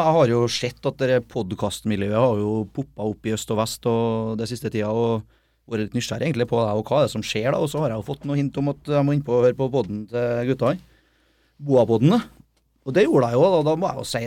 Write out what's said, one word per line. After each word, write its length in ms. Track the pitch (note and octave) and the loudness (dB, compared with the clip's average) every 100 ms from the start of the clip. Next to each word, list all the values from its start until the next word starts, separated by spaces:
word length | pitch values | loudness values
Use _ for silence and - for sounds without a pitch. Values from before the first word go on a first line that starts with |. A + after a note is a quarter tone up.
| D#3+ | 4
Jeg 80 | |
har 140 | E3 B2 | 4 4
jo 180 | A#2+ A#2+ | 4 0
sett 380 | - B2 - C#3 | -2 -6 -4 -6
at 100 | - | -2
dere 220 | C3 B2+ | 2 2
podcastmiljøet 960 | A#2 B2 F#2+ G2+ G2+ - A2+ G#2 G2 G#2+ | 0 -6 -6 -4 -4 -4 -2 -2 0 2
har 220 | B2+ G#2 | 2 2
jo 240 | G#2 A2 G2+ | 0 -2 -4
poppa 300 | - C3+ - | -8 -10 -6
opp 220 | G#2+ G2+ A2 | -6 -4 -4
i 60 | |
øst 200 | A2 - | -4 -2
og 60 | A2 | -2
vest 280 | A2 - A#2+ | -2 -4 -2
og 520 | A#2 A#2 A2+ A2+ A2 | 0 0 -2 -4 -6
det 100 | A2+ | -6
siste 240 | B2 A2+ | -8 -6
tida, 160 | A2 G#2 | -4 -2
og 360 | A2+ A#2 A2+ - _ _ _ - | 0 0 -2 -6 _ _ _ -8
vært 220 | A2 G#2+ | -6 -4
litt 20 | |
nysgjerrig 300 | A#2+ - A2+ D#3 | -4 -6 -4 -2
egentlig 160 | A#2+ A#2+ | -2 0
på 80 | A#2 | 0
det, 80 | A2 | 0
og 140 | G#2 A2 | -2 0
hva 120 | C#3+ | 2
er 40 | |
det 80 | B2+ | 2
som 100 | A2 | -2
skjer 300 | G#2 A2 A#2+ | -6 -2 -2
da, 60 | D#3+ | 0
og 80 | D3 | -2
så 100 | D3 | -2
har 80 | D3 | -4
jeg 80 | A2+ | -4
jo 140 | G#2+ | -6
fått 100 | C3+ | -8
noe 140 | C#3 C#3+ | -4 -2
hint 180 | C#3 C#3 | -2 -2
om 120 | C#3+ | -4
at 120 | C#3 - | -4 -2
jeg 160 | C#3+ | 0
må 80 | C#3+ | 2
inn 100 | D3 | 0
på 120 | C#3+ A#2+ | 0 2
og 80 | |
høre 100 | B2 A#2+ | 4 2
på 100 | C3 | 0
podden 380 | C3 F#2 G#2 G#2 | 0 -2 -6 -6
til 480 | A#2+ A#2+ A#2+ B2 B2+ | -4 -2 -2 -2 0
guttene. 240 | B2 F3+ - _ _ _ _ _ _ _ | 0 -2 -8 _ _ _ _ _ _ _
Boapodden, 500 | C#3+ C3 A2+ A2+ C#3 | 2 4 4 4 4
da. 100 | A#3 - - _ _ _ _ - | 4 0 -12 _ _ _ _ -2
Og 80 | |
det 120 | D3+ C4+ | 2 4
gjorde 200 | D#3 A#2 | 4 4
jeg 40 | |
jo, 100 | B2 | 4
da. 180 | F3+ E3+ D3 | 4 4 2
Da 60 | D#3+ | 0
må 120 | C#3+ | -2
jeg 100 | A#2+ | -4
jo 100 | A#2+ | -6
si 160 | A#2+ | -6